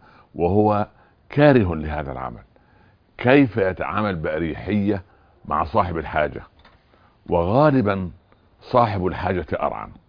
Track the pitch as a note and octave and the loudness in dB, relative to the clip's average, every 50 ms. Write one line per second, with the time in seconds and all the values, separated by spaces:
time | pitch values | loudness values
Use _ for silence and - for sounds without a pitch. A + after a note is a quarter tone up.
0 | _ - - - - _ - D#2 E2+ F2 F#2+ G#2+ G#2+ G#2+ G#2 G#2 G#2 - _ _ | _ -20 -20 -20 -20 _ -6 -2 0 2 4 4 4 4 2 0 -2 -6 _ _
1 | _ _ _ _ _ - - C#3+ D3 D3 C3+ B2 G2 F2 E2 D#2 D2+ D#2 D2+ D2+ | _ _ _ _ _ -4 2 4 6 6 6 6 4 2 -2 -4 -6 -6 -6 -6
2 | D2 C#2 C2 B1+ B1+ B1 A#1 A1 - _ _ _ _ _ _ _ _ _ _ _ | -8 -8 -10 -10 -10 -12 -12 -14 -20 _ _ _ _ _ _ _ _ _ _ _
3 | _ _ _ - - B2 C3+ C#3+ C#3 A2 - A2+ F#2+ F#2 F2+ - C#2+ C2+ F2+ G#2 | _ _ _ -2 2 4 6 6 6 4 2 0 -2 -2 -2 -4 -6 -6 -4 -2
4 | G#2+ G#2 F#2 D#2+ D#2 E2 D#2 D#2+ E2+ D#2 C2+ - - F#2 G#2 G#2 G2 G2+ G2+ G2 | -2 -2 -2 -2 -4 -4 -2 -2 -4 -4 -6 -6 -4 -2 -2 0 0 0 -2 -2
5 | - _ _ _ _ _ _ _ - - D2 D#2 E2+ D#2+ - G#2+ F#2+ F2 E2+ D#2+ | -4 _ _ _ _ _ _ _ -8 -4 -2 -2 -2 0 0 0 0 0 -2 -6
6 | D2+ - - D#2 D2+ C#2+ B1+ - - - _ _ _ - _ _ _ _ _ _ | -6 -4 0 0 0 0 -2 -10 -16 -18 _ _ _ -20 _ _ _ _ _ _
7 | _ _ _ _ _ - E2+ E2+ E2+ F#2 A2+ C3+ D3+ D#3 C3+ C3 G2+ G#2 G2 F#2+ | _ _ _ _ _ -2 0 0 0 2 2 4 4 4 4 2 0 0 -2 -4
8 | F#2 E2+ - - _ _ _ _ _ _ _ _ - - - A#2+ A#2+ G#2+ G2 F#2+ | -6 -8 -10 -16 _ _ _ _ _ _ _ _ -8 0 2 2 2 2 0 -2
9 | F2+ F2 D#2 - F2 F#2 F#2+ F2 E2+ - F2+ - D2 B1+ A1 G#1+ G#1 G1+ - - | -4 -4 -4 -4 -4 -4 -4 -4 -4 -6 -6 -4 -4 -4 -4 -6 -12 -14 -16 -20
10 | _ | _